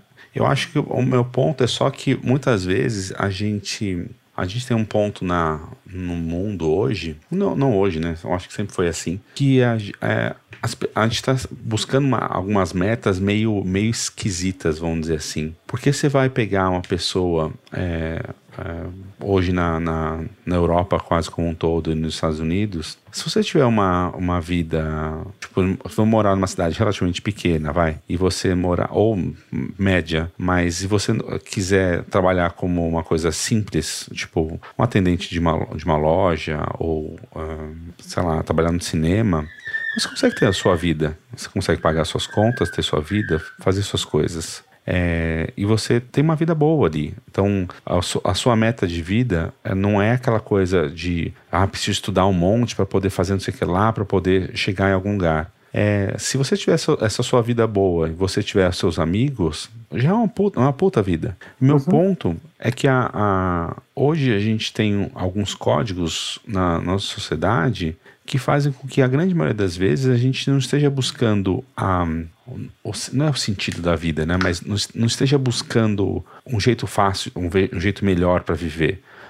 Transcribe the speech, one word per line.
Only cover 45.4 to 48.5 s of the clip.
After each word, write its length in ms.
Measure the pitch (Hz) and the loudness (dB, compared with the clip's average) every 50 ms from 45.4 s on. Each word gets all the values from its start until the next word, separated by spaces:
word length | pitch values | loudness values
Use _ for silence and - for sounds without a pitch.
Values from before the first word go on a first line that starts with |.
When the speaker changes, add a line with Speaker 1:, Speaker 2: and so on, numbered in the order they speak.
| 80 - - | -4 -4 -4
Speaker 1:
e 100 | - 98 | -2 0
você 340 | 104 110 107 - - 120 120 | 2 2 2 2 2 0 0
tem 240 | 123 - - 143 147 | 0 0 0 2 2
uma 120 | 160 160 | 2 2
vida 200 | 147 165 160 170 | 2 2 0 2
boa 320 | 156 147 151 165 151 107 80 | 2 4 4 4 4 4 2
ali. 260 | 78 78 73 - - - - - | 2 0 -4 -4 -6 -10 -14 -10
Então, 380 | - - 98 101 101 98 92 87 - - - | -2 0 2 2 2 0 -2 -4 -6 -12 -6
a 160 | - - 90 | 0 0 0
su-, 200 | 85 - - - - | 0 0 -2 -2 0
a 100 | - 92 | 0 0
sua 220 | - - 131 | 2 2 2